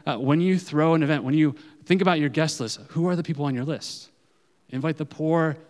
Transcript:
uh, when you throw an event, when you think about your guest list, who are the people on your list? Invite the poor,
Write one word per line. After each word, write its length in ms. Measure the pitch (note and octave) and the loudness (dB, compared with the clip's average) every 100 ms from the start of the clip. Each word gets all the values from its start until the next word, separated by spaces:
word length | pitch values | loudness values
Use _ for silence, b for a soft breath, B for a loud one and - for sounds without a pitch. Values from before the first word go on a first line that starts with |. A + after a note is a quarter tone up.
| - | -6
uh, 120 | A#2 | -2
when 240 | C3+ D3+ | 2 2
you 160 | F3+ F#3 | 4 0
throw 340 | - D3 D#3+ | 0 0 4
an 100 | D#3+ | 4
event, 220 | C#3+ D3 | 2 0
when 80 | C3 | 0
you 220 | D#3 D#3 C3+ B B - | 2 2 0 B B 0
think 160 | F#3 | 2
about 180 | F#3 E3 | 4 2
your 80 | D3 | 0
guest 320 | D3 D#3 - | 0 0 -2
list, 200 | A2+ - A2 | -6 -8 -8
who 200 | E3 F3 | -2 0
are 80 | F3 | 0
the 60 | |
people 240 | E3 C#3 C#3+ | -4 -4 -2
on 80 | |
your 100 | B2+ | -2
list? 460 | C3+ C#3+ - - - _ _ _ _ _ _ | -4 -6 -8 -14 -18 _ _ _ _ _ _
Invite 300 | B2+ D#3 D#3 | -6 -4 -4
the 80 | D3+ | -8
poor, 500 | - D#3 E3 D#3+ D3 | -4 0 2 2 -2